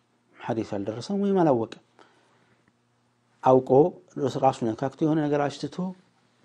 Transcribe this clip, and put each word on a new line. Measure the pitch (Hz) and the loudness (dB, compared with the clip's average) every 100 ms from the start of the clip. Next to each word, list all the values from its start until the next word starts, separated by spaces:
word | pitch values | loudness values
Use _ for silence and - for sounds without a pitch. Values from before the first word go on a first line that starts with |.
| _ _ _ _ | _ _ _ _
ሐዲሱ | - 110 104 | -6 -6 -4
አልደረሰውም | 101 101 113 - 202 | -6 -8 -10 -8 -4
ወይም | 202 190 | 0 2
አላወቀም። | 160 120 110 - _ _ _ _ _ _ _ _ _ _ _ _ _ _ _ _ | 2 2 -2 -12 _ _ _ _ _ _ _ _ _ _ _ _ _ _ _ _
አውቆ | 131 131 131 131 156 - _ 143 131 135 | 4 4 6 4 4 0 _ -6 -4 0
ራሱ | 131 - | 0 0
ነካክቶ | 113 110 135 - | -6 -4 -6 -2
የሆነ | 156 160 | -2 0
ነገር | 147 147 | 0 -2
አሽትቶ | 143 - 143 - 185 180 _ _ _ _ | -2 -6 -10 -8 -10 -10 _ _ _ _